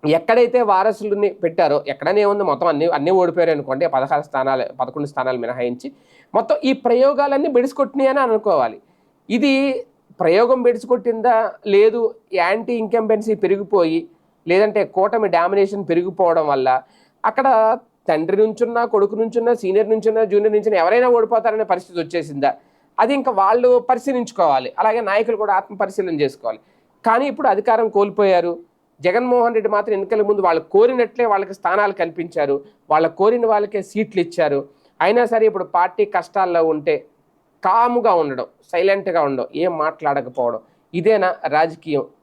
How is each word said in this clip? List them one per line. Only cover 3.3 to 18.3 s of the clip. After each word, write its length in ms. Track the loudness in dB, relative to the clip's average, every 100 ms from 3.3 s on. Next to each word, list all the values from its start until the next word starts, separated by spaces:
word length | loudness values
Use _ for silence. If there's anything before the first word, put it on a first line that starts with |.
| 2 0
అనుకోండి, 380 | 0 -2 -2 -2
పదహారు 340 | -2 0 -2
స్థానాలు, 420 | -2 -4 -2 -2 -4 -6
పదకొండు 260 | -8 -6 -8
స్థానాలు 320 | -4 -4 -4
మినహాయించి 540 | -6 -6 -6 -6 -12 -18 _ _ _
మొత్తం 220 | -4 -2 -2
ఈ 80 | 0
ప్రయోగాలన్నీ 760 | -2 0 2 2 2 0 0 0
బెడిసి 260 | 0 0
కొట్టినాయి 360 | -2 -4 0 0
అని 100 | 2
అనుకోవాలి. 580 | 0 0 0 0 0 -6 _ _ _ _ _
ఇది 540 | 0 2 2 0 -4 -8 _ _ -2
ప్రయోగం 420 | 2 4 4 2
బెడిసి 240 | 2 0 -2
కొట్టిందా, 680 | -2 -2 -2 2 2 0 -6 0
లేదు 480 | 4 4 4 -4 -4 _
యాంటీ 380 | -2 0 0 -2
ఇంకంబెన్సీ 640 | -4 -2 -2 0 -2 -2
పెరిగిపోయి 720 | -2 0 -2 0 0 2 0 -6 _ _ _ 0
లేదంటే 360 | 2 2 0
కూటమి 440 | -2 0 0 0 0
డామినేషన్ 600 | 0 0 0 0 -2 -2
పెరిగిపోవడం 580 | -2 -2 0 2 2 0
వల్ల 360 | 0 0 0 -4 _ _ _
అక్కడ 540 | -4 0 2 2 2 0 _ _ -4
తండ్రి 280 | -2 0